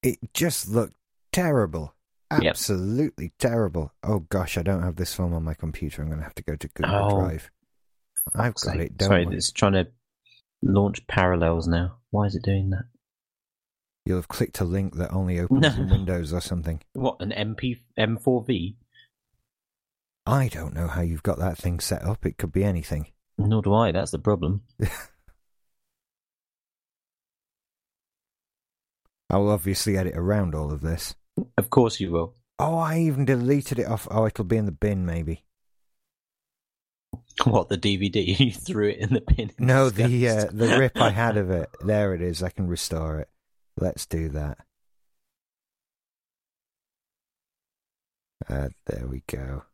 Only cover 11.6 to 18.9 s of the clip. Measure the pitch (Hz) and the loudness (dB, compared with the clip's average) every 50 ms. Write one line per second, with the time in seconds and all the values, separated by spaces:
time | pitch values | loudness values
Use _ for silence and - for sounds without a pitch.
11.6 | 82 85 85 85 87 90 - - _ _ - 104 104 101 95 87 - 98 98 98 | 2 0 0 2 0 -2 -4 -10 _ _ 0 0 0 0 -2 -2 -2 0 0 0
12.6 | 95 95 95 92 - - _ _ _ _ _ _ _ _ _ _ _ _ _ _ | 0 0 -2 -2 -4 -8 _ _ _ _ _ _ _ _ _ _ _ _ _ _
13.6 | _ _ _ _ _ _ _ _ _ - 92 90 85 - - - 120 - - - | _ _ _ _ _ _ _ _ _ -2 -2 -2 -2 -6 -2 -2 -2 -2 0 -2
14.6 | 98 85 87 98 98 92 - 85 87 - - 92 95 90 90 85 87 87 135 135 | -2 0 0 0 -2 -2 -2 -4 -4 -2 -2 -2 0 0 0 0 2 2 4 6
15.6 | 160 151 117 120 - 92 95 98 95 90 92 87 85 73 82 87 - - 92 90 | 6 4 4 2 2 2 2 2 2 0 -2 -2 -2 -2 -4 -4 -4 -2 -6 -4
16.6 | 82 82 80 76 - _ _ 131 127 127 - - 90 101 110 101 104 110 110 - | -4 -4 -6 -6 -8 _ _ -4 -4 -4 -2 -4 -6 -6 -4 -4 -4 -4 -4 -4
17.6 | - 127 120 - _ _ _ - 117 107 113 110 - 139 127 123 110 - 127 90 | -4 -4 -4 -6 _ _ _ 0 0 0 0 0 2 2 2 2 2 0 -2 -2
18.6 | 85 95 104 _ _ _ | -2 -6 -8 _ _ _